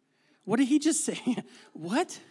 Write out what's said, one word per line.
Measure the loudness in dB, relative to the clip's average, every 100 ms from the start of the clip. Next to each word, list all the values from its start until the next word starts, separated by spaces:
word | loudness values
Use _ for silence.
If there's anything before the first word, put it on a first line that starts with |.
| _ _ _ _
What | -2 0
did | 4
he | 4
just | 2 0
say? | -2 -4
<laughs> | -2 -2 -4 -14 -20
What? | -12 -4 -2 -2 -6 -20